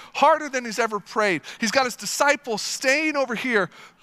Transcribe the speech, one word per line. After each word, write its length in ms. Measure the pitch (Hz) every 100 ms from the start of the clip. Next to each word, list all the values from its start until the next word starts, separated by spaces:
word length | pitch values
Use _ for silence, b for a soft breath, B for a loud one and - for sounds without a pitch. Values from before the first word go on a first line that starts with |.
| B
harder 340 | - 285 311 294
than 160 | 262
he's 140 | 240 202
ever 220 | 226 208
prayed. 420 | - 220 208 175 - B
He's 120 | 214
got 120 | 269
his 120 | 254 -
disciples 680 | 202 - 285 285 254 208
staying 540 | - - 262 285 320 294
over 180 | 262
here, 340 | 220 254 220 180 B B B